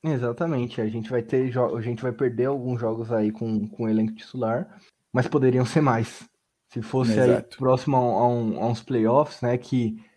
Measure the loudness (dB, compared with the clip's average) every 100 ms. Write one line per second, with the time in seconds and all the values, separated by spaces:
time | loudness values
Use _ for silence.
0 | -2 -2 -2 -2 -2 -2 -4 -2 -4 -4
1 | -2 -4 0 0 0 0 0 0 -4 -4
2 | -4 -2 -2 0 -2 -2 -4 -4 -2 -4
3 | -2 0 0 -2 -4 -2 -4 -4 0 0
4 | 0 -4 -14 -6 -2 -2 -4 -12 _ _
5 | _ -2 0 2 4 2 2 2 2 2
6 | -2 -8 -20 _ _ _ _ -12 -4 0
7 | 2 4 4 4 0 -4 2 2 2 2
8 | 2 2 2 2 -2 -2 -2 -2 -2 0
9 | 4 4 2 -2 -2 -2 0 0 0 -4
10 | -16